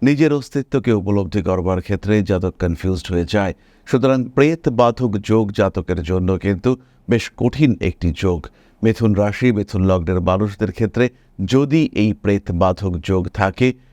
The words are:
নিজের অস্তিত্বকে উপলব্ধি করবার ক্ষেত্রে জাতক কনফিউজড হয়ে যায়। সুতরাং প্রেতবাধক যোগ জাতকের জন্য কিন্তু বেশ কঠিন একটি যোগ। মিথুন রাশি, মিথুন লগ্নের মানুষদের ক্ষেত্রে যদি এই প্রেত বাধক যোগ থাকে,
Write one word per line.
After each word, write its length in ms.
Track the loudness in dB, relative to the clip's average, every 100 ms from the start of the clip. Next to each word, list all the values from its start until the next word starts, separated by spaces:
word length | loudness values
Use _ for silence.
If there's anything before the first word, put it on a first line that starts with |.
নিজের 300 | 0 2 2
অস্তিত্বকে 600 | 0 -4 -6 -2 -2 0
উপলব্ধি 480 | 0 0 -2 0 -2
করবার 400 | -2 -2 0 -2
ক্ষেত্রে 400 | -2 -6 0 0
জাতক 320 | 2 0 -2 -4
কনফিউজড 520 | -4 -2 -2 -4 -2
হয়ে 140 | -4 -2
যায়। 240 | -2 -2 -6 _ _ -2
সুতরাং 380 | 0 2 0
প্রেতবাধক 920 | 0 2 2 2 -2 2 2 2 -2 -2
যোগ 340 | 0 0 0
জাতকের 520 | 0 0 0 -4 -4
জন্য 340 | -2 -2 0 0
কিন্তু 400 | 0 0 0 -2 _ _ -2
বেশ 220 | -2 -2 -2
কঠিন 380 | -2 2 2 2
একটি 320 | -2 -2 -4 -2
যোগ। 320 | -2 -2 -6 _ _ -2 0
মিথুন 280 | 2 2
রাশি, 380 | 2 0 0 0
মিথুন 340 | 0 -2 0 2
লগ্নের 360 | 2 0 -2
মানুষদের 500 | 0 0 -2 -2 -4
ক্ষেত্রে 380 | -2 -4 0 -2 _ _ -8 0
যদি 440 | 2 2 2 0
এই 200 | 0 0
প্রেত 380 | 0 0 -2 -2
বাধক 460 | 0 0 0 -4 -6
যোগ 280 | -2 -2 -2
থাকে, 460 | -2 -2 2 0 0 _